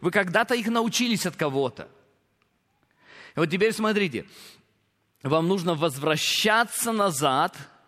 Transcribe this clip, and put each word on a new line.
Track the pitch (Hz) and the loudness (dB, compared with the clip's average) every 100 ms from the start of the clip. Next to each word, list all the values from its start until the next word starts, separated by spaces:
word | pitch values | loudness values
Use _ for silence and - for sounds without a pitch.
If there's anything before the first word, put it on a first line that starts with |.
Вы | 180 | 0
когда-то | 208 190 180 233 | 0 2 2 2
их | 247 220 | 0 0
научились | 233 226 - 247 214 | 0 0 0 0 0
от | 185 - | -2 -2
кого-то. | 156 135 135 - - _ _ _ _ _ _ _ _ _ _ _ _ - - | -2 0 -2 -4 -18 _ _ _ _ _ _ _ _ _ _ _ _ -20 -14
И | - | -2
вот | 165 | -2
теперь | 180 214 | 2 0
смотрите. | 214 214 208 196 117 85 - - - _ _ _ _ _ _ | 0 0 0 0 -4 -10 -18 -20 -20 _ _ _ _ _ _
Вам | 135 156 165 | 0 0 2
нужно | 190 175 | 0 -2
возвращаться | 165 165 135 151 156 - - 214 220 233 - 233 | 0 -2 -2 -2 0 0 0 2 2 2 -2 -4
назад | 220 202 147 143 131 170 - - _ | 0 0 2 2 2 0 -2 -20 _